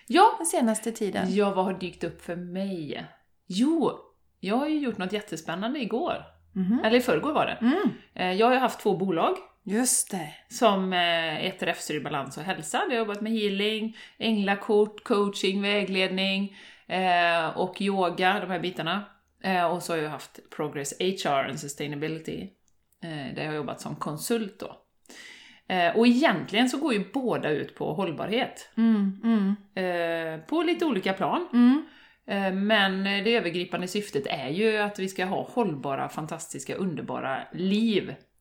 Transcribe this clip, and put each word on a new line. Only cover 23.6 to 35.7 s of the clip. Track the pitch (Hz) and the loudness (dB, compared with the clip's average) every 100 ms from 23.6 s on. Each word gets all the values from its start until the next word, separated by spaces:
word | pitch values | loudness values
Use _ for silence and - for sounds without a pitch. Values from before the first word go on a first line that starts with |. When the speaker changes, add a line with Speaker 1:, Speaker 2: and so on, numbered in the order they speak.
| 143 - | -6 -8
Speaker 1:
som | 151 147 | -8 -8
konsult | - 151 - 233 208 - | -6 -6 -2 -2 -2 -10
då. | - - _ _ _ - - - - - - | -14 -14 _ _ _ -20 -20 -20 -20 -20 -4
Eh, | 185 170 208 | 2 2 6
och | 240 | 6
egentligen | 240 302 175 131 208 254 | 6 4 2 0 2 2
så | 262 | 2
går | 311 | 0
ju | 208 185 | 0 -2
båda | 277 247 147 151 | -4 -2 -2 0
ut | 151 - | -2 -4
på | - 151 | -6 -6
hållbarhet. | 156 180 151 - 226 269 - - - | -4 -4 -4 -2 -2 -2 -6 -12 2
Speaker 2:
Mm, | 226 214 196 196 | 4 4 2 0
mm. | 226 226 196 202 - - 185 175 165 165 165 | 2 2 2 -2 -4 -4 -2 0 0 -2 -4
Speaker 1:
Eh, | 160 - | -8 -2
på | 320 | 0
lite | 349 339 | 2 2
olika | 330 196 190 | 2 0 0
plan. | 190 160 247 349 | 0 0 0 2
Speaker 2:
Mm. | 240 240 285 320 - - _ - | 6 8 8 0 -16 -20 _ -6
Speaker 1:
Eh, | 196 190 | -2 0
men | 190 202 220 196 190 | 0 2 4 4 2
det | 196 202 196 233 | 0 0 2 2
övergripande | 175 175 175 175 180 | 2 -2 -4 -4 -2
syftet | 208 202 143 - | -4 -2 -4 -2
är | - 127 | -4 -4
ju | 165 220 214 | 0 2 2
att | 208 202 | -2 -2
vi | 185 | -6
ska | - | -4
ha | 185 220 | -2 -2
hållbara, | 254 - 208 | -4 0 0